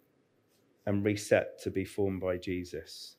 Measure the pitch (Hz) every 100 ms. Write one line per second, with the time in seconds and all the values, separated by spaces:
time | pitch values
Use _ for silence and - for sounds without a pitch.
0 | _ _ _ _ _ _ _ _ - 101
1 | 104 104 - 104 - - 98 95 90 -
2 | 98 95 92 90 98 90 87 76 - -
3 | -